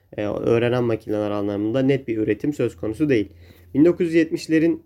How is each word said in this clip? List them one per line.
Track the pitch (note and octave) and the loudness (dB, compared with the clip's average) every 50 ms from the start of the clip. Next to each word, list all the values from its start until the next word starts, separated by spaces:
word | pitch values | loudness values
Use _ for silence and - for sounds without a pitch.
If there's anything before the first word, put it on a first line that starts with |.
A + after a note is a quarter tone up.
| _ _ - | _ _ -8
e, | - G#2 | -6 -4
öğrenen | G#2 - - - A#2+ A#2 A#2 A#2 A#2+ B2 B2+ B2 | -4 -4 -2 0 2 2 2 2 2 0 0 0
makineler | A#2 A2+ - - - G#2+ G#2 G#2+ G#2 | 0 -2 -4 -4 -4 -4 -2 -2 -2
anlamında | G#2 G#2 G2+ G2+ G#2 G2+ G#2 G#2+ A#2 C3+ C3+ | -2 -2 -2 -2 -2 -2 -2 -2 0 0 2
net | C3+ C#3 C3 C3+ - | 2 0 0 -2 -4
bir | A2 A2 | -4 -2
üretim | G#2+ A2 G#2+ G#2 - D3 C#3+ | 0 -2 -2 -2 -2 -6 -2
söz | - C3 A2+ - | -2 -4 -4 -4
konusu | - - G#2+ A2 - D#3 D3+ | -6 -8 -8 -2 -2 0 2
değil. | C3+ A2 G2+ - - - - - - - - - - | 2 2 0 -2 -8 -20 -20 -20 -20 -20 -20 -6 2
Bin | C3 D3+ | 4 4
dokuz | F3 F3 - F#3 | 4 4 2 -2
yüz | E3 D#3+ | 0 2
yetmişlerin | E3+ E3 D#3+ F3 D#3 - - D#3 D#3+ D#3 E3+ D#3+ - - | 2 2 2 -2 -8 -4 0 2 2 2 2 0 -2 -6